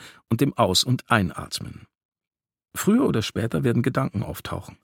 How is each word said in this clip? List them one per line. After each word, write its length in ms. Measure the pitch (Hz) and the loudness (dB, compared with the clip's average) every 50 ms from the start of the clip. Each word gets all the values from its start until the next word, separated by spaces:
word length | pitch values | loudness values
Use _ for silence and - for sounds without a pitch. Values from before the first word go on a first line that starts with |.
| - - - - _ _ | -6 -14 -20 -20 _ _
und 100 | 113 113 | 0 0
dem 140 | 143 139 - | 0 0 2
Aus- 300 | - 113 92 90 - - | 2 2 4 4 2 2
und 260 | - 127 - - - | 2 0 -2 2 2
Einatmen. 760 | 117 107 95 85 - - - - - - - - - - - - _ _ _ _ _ _ _ _ _ _ _ _ _ _ _ _ - | 2 2 2 0 -2 -8 -10 -10 -10 -10 -10 -12 -12 -16 -20 -20 _ _ _ _ _ _ _ _ _ _ _ _ _ _ _ _ -10
Früher 320 | - - 185 214 247 269 214 | -2 2 2 4 4 4 2
oder 160 | - 113 - | 0 0 -2
später 400 | - - 95 110 117 - 156 135 | -2 -2 -2 -2 -2 -2 0 0
werden 180 | 120 117 123 | 2 2 2
Gedanken 400 | 113 - - 131 135 - - 98 | 0 2 0 0 -2 -2 -2 -4
auftauchen. 560 | - - - - - - - 95 - - - - | -4 -4 -8 -10 -10 -8 -8 -8 -10 -12 -18 -20